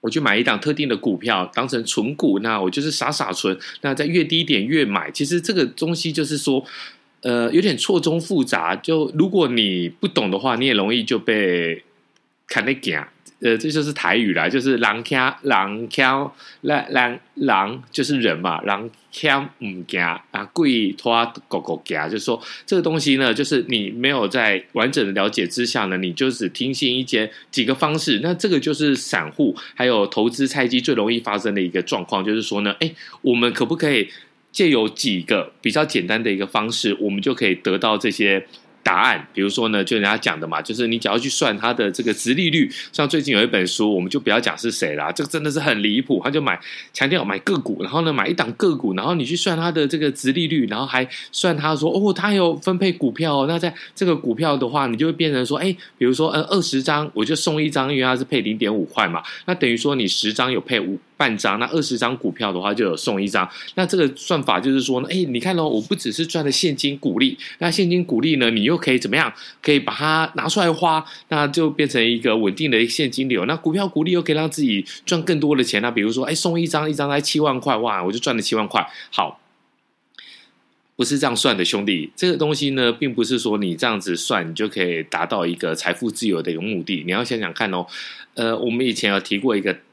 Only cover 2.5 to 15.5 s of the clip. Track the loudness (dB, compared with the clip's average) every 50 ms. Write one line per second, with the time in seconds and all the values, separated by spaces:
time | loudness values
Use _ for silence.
2.5 | 0 0 0 0 -2 -2 -4 -2 -2 -2 -2 -2 -2 -2 -4 -4 -4 -2 -2 -2
3.5 | -2 -2 -6 -16 -14 -6 -4 -4 -2 0 -2 0 2 2 2 2 0 0 2 2
4.5 | 2 0 2 2 2 2 2 2 0 -2 -4 -4 -4 -4 -2 0 0 -2 0 0
5.5 | 0 0 0 0 0 -4 -2 -2 -2 -2 -4 -4 -2 -2 -2 -2 -2 -2 0 2
6.5 | 0 0 0 -4 -14 -16 -16 -16 -18 _ _ _ _ _ -4 -2 0 0 0 4
7.5 | 4 4 4 4 0 0 0 2 2 2 2 2 0 0 0 0 0 0 2 2
8.5 | 0 0 0 0 -2 -2 0 0 2 2 2 0 2 2 2 4 4 2 2 4
9.5 | 2 2 2 2 2 0 -2 -2 -4 _ -4 0 0 0 0 0 -2 0 0 0
10.5 | 0 2 2 2 2 2 2 2 0 -2 0 0 -2 -2 0 0 0 2 2 2
11.5 | 2 2 0 -2 -4 -6 -8 _ _ _ _ _ _ _ _ _ _ _ _ -4
12.5 | -2 -2 0 0 -2 -2 -4 -4 -4 -4 -6 -8 _ _ _ -20 _ _ 2 2
13.5 | 2 2 0 -2 0 0 -2 -2 -4 -2 0 2 2 4 2 2 2 2 0 2
14.5 | 0 0 2 2 2 2 2 2 0 0 -2 -2 0 2 2 0 -2 -2 0 2